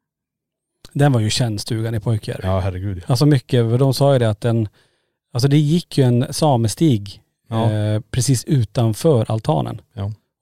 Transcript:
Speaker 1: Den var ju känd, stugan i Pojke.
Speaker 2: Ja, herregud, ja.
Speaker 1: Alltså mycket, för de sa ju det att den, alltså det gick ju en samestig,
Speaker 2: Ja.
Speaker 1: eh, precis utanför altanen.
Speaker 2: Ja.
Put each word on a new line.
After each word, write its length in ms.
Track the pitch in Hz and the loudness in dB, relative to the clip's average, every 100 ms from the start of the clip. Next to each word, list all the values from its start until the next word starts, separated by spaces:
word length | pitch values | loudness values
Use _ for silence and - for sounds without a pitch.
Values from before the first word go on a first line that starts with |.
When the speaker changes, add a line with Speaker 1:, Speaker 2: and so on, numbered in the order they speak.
| _ _ _ _ _ _ _ _ - | _ _ _ _ _ _ _ _ -12
Speaker 1:
Den 180 | 143 143 | 0 2
var 80 | 123 | 2
ju 100 | 107 | 0
känd, 320 | - 120 101 | 0 -2 -4
stugan 340 | - 113 113 113 | -6 -6 -4 -4
i 40 | |
Pojke. 400 | 120 107 - - | -2 -4 -4 -6
Speaker 2:
Ja, 160 | 92 95 | -2 -2
herregud, 380 | 95 92 101 90 | -2 -6 -8 -8
ja. 60 | - | -4
Speaker 1:
Alltså 180 | 123 147 | 0 2
mycket, 400 | 139 - 127 113 | 2 2 0 2
för 80 | 120 | 2
de 160 | 135 | 2
sa 200 | 123 143 | 2 2
ju 60 | 135 | 2
det 100 | 113 | 2
att 120 | 104 | -2
den, 260 | 120 113 107 _ _ _ _ _ _ | -2 -2 -2 _ _ _ _ _ _
alltså 140 | 123 139 | -2 2
det 100 | 147 | 2
gick 400 | 147 175 - - | 2 0 -2 0
ju 60 | |
en 220 | 127 120 127 | 2 2 0
samestig, 880 | 143 156 123 113 - 165 110 101 - _ _ - | 0 2 2 0 2 2 2 -2 -18 _ _ -8
Speaker 2:
Ja. 220 | 113 113 | -2 0
Speaker 1:
eh, 300 | 107 107 107 - | 0 -2 -2 -4
precis 320 | 131 123 127 - | -4 0 0 0
utanför 800 | 139 110 - 113 110 165 127 110 | 0 0 0 -2 0 2 2 0
altanen. 500 | 110 - 156 120 113 - | -4 -2 -2 -2 -8 -14
Speaker 2:
Ja. 180 | 104 101 110 _ _ | -10 -10 -10 _ _